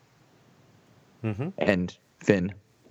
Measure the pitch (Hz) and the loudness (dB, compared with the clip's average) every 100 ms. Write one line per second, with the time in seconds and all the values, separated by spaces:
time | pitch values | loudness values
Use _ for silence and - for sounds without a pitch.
0 | _ _ _ _ _ - - - _ - | _ _ _ _ _ -20 -20 -20 _ -20
1 | _ _ 113 101 156 - 87 95 90 - | _ _ -6 -4 -6 0 2 2 0 -6
2 | _ _ - 101 90 - _ _ - | _ _ 2 2 2 -8 _ _ -20